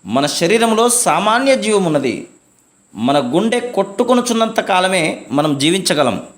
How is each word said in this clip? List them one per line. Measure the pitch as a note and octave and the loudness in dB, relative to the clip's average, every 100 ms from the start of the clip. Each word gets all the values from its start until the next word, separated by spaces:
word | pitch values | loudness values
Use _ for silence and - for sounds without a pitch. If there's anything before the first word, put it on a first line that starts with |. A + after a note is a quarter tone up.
| F#2 | -2
మన | B2 C#3+ | -2 -2
శరీరంలో | - F3 A3+ A3+ A3 A#3+ | 0 0 2 2 2 2
సామాన్య | A#3 F3+ D#3 G#3 A#3 C4+ C4 | 2 2 2 2 2 2 0
జీవం | G#3 G3+ | 2 0
ఉన్నది. | F3+ D3 C3 G2+ - - _ _ _ _ _ | 2 0 -2 -4 -10 -20 _ _ _ _ _
మన | - A#2+ C#3+ | -6 0 0
గుండె | B2 D#3 A3+ A#3+ | 0 0 0 -2
కొట్టుకొనుచున్నంత | A#3+ - G3+ - A#3+ B3 A#3+ A3+ A3 - | -2 -4 -4 -2 2 2 0 -2 0 -2
కాలమే | G3+ F#3 F#3 F#3+ D#3 C#3 - | 0 0 2 0 -2 -6 -4
మనం | C#3 D#3 C#3 | -2 0 0
జీవించగలం. | D3 F#3+ - C#3+ C3 G2 - | 0 0 0 0 0 -2 -10